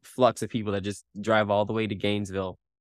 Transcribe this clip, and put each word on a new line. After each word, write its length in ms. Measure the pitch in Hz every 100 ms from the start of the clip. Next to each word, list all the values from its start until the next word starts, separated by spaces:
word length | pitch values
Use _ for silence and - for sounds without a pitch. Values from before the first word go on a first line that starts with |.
flux 380 | - - 123 -
of 80 | 110
people 220 | 117 104
that 80 | 101
just 240 | 98 98 - 98
drive 280 | 107 110 104
all 160 | 101 104
the 80 |
way 140 | 110 107
to 80 | 95
Gainesville 640 | 101 104 98 95 92 90 _ _